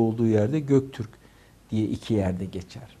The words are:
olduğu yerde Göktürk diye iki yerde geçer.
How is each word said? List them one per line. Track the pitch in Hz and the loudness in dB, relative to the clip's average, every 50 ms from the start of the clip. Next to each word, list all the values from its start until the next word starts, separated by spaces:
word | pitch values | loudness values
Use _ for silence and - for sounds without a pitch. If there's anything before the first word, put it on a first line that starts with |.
| 113 113 | 4 4
olduğu | 110 120 117 | 2 2 2
yerde | 110 110 107 104 117 151 156 | 4 4 4 4 2 0 -2
Göktürk | 143 139 139 135 135 - - - 107 - - - - - - - - _ - - - - | 2 2 2 2 2 0 -6 -10 -10 -10 -14 -20 -20 -20 -20 -20 -20 _ -20 -20 -10 -4
diye | 110 107 107 | -2 -2 0
iki | - - - - - 110 | 0 -2 -4 -2 0 0
yerde | 104 95 92 90 90 98 | 2 2 0 -2 -4 -6
geçer. | 90 - 92 - - - - - - - - | -8 -8 -10 -12 -12 -16 -18 -18 -20 -20 -10